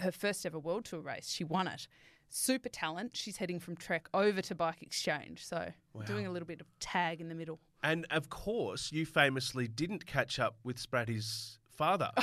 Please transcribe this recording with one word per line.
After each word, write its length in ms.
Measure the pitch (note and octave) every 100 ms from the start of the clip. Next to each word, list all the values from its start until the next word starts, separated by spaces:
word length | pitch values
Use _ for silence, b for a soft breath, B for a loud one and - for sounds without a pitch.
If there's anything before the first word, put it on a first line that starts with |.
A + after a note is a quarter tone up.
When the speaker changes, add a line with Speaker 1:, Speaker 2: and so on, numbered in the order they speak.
Speaker 1:
her 100 | F#3
first 340 | - G3+ G3 F#3
ever 120 | D#3+
World 280 | D3+ F#3+ A#3+
Tour 140 | E3
race, 280 | C#3+ B2+ -
she 140 | -
won 240 | D#3+ F3+ F3+
it. 180 | - - b b b b
Super 380 | - - C4 B3
talent. 460 | - D#3+ E3 A#3+ -
She's 200 | - G3
heading 240 | F3+ F3+
from 160 | F3 E3+
Trek 320 | - E3+ -
over 260 | F3+ G#3 F#3+
to 120 | -
Bike 280 | D#3+ E3 E3
Exchange. 640 | - - - D3+ - -
So 280 | - E3+ E3+ - _
Speaker 2:
Wow. 100 | A2
Speaker 1:
doing 240 | G#2+ G#3 G3
a 40 |
little 140 | F3+ E3+
bit 140 | D#3+
of 60 | - _
tag 400 | - F#3 F3 E3
in 80 | E3
the 60 |
middle. 260 | E3 D#3+ D#3+ _ _
Speaker 2:
And 240 | D3 E3 E3
of 200 | D#3 -
course, 600 | - - A#3 A#2+ F#2 -
you 120 | D3+
famously 640 | D#3 D#3+ C#3+ C3 C3 C3 A#2+
didn't 380 | A2 E3+ G3 -
catch 320 | C#3 A#2 -
up 180 | C3 -
with 140 | B2 B2
Spratty's 800 | - B2+ A2+ A2 A2 A2 - - _ -
father 340 | D3+ F#3+ C#3
Speaker 1:
I 60 | -